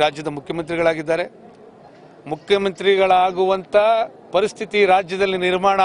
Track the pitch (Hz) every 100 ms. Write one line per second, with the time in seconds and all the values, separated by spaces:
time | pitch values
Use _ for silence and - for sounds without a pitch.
0 | 151 143 156 147 135 165 160 170 165 160
1 | 156 165 175 - - - - - - -
2 | - - - 156 - 202 196 185 190 196
3 | 190 185 185 180 190 190 180 208 214 226
4 | 226 - - 175 202 - 214 208 196 185
5 | 175 190 196 190 180 185 196 196